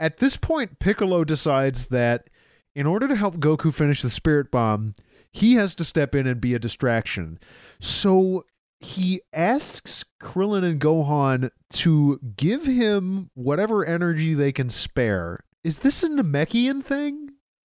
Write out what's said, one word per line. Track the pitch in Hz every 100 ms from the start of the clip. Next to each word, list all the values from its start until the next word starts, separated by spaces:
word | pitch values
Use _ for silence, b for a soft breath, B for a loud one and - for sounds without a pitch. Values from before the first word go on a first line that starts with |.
at | 160 -
this | 180 -
point, | - 320 226 -
Piccolo | 190 185 190 180
decides | 156 156 156 135 135 127 -
that | 127 120 120 - b b b b
in | 143
order | 143 202 269
to |
help | 240 202 170
Goku | 151 156 165
finish | - 147 143
the | 123
Spirit | - 160 147 139
Bomb, | 127 110 107 110 b b b b
he | - 220
has | 247 196 -
to |
step | 156 165 143 139
in | 131
and | 120
be | 123
a | 120
distraction. | 113 - 127 117 - - 80 82 B B B B
So | - - 202 185 190 185 - _ _ _
he | - - 185 185 -
asks | 156 180 269 - - - - - _
Krillin | - 180 202 202
and | 180 151
Gohan | 151 160 147 147 135 131 127 - _
to | - 175 151 143 139 123 101
give | 151 269 294
him | 247 220 202 185 190 180
whatever | - 127 151 214 214
energy | 160 170 175 156 160
they | 147 139
can | 139 127
spare. | - - - 117 95 85 - - _
Is | 165 151
this | 269 -
a | 330
Namekian | 294 175 143 156 233 254 277
thing? | - 277 294 294 285 - _ _ _